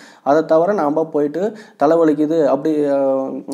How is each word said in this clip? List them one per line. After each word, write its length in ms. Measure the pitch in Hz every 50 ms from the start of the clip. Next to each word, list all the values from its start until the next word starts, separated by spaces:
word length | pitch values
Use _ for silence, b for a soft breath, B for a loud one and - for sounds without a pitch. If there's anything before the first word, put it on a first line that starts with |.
| B B B B B
அதை 220 | 131 143 160 156
தவிர 280 | 160 160 160 170 190 214
நாம 320 | 196 151 143 147 160 160
போயிட்டு 520 | 160 - 147 147 143 147 160 196 220 B B B B B B
தலைவலிக்குது, 680 | 143 147 165 170 165 156 147 143 151 147 165 165 151
அப்படி, 300 | 127 131 143 151 160 156
அஹ், 680 | 151 147 143 139 139 139 135 135 135 135 135 135 131 - -